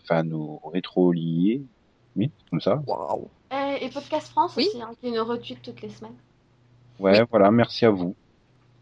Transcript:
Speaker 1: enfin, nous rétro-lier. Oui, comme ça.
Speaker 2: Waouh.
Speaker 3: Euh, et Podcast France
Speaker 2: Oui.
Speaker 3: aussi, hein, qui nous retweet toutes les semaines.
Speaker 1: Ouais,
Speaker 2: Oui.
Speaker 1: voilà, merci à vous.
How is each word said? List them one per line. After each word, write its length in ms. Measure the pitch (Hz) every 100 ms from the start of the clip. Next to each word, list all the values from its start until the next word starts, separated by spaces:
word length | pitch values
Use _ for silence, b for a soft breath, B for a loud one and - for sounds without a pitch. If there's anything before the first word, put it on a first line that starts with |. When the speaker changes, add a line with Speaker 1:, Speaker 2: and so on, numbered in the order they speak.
Speaker 1:
enfin, 200 | - 82
nous 360 | 82 80 76 76 78
rétro-lier. 880 | 87 - - 90 87 82 82 95 131 135 _ _ _ _ -
Oui, 120 | 127 - _
comme 120 | 156
ça. 200 | - 117 131
Speaker 2:
Waouh. 400 | - - - - _ _
Speaker 3:
Euh, 220 | 269 277 277
et 80 | 254
Podcast 380 | 277 285 311 -
France 240 | - 339 226
Speaker 2:
Oui. 100 | 349
Speaker 3:
aussi, 140 | 466
hein, 100 | 453 233
qui 100 | 247
nous 120 | 226
retweet 380 | 226 233 233 247
toutes 200 | - 233
les 80 | 214
semaines. 260 | 208 220 240 _ _ _ _ _ _ _ -
Speaker 1:
Ouais, 200 | 98 104
Speaker 2:
Oui. 60 | 117
Speaker 1:
voilà, 220 | 110 98
merci 340 | 117 117 - 117
à 40 |
vous. 260 | 98 90 - _ _ _ _ _ _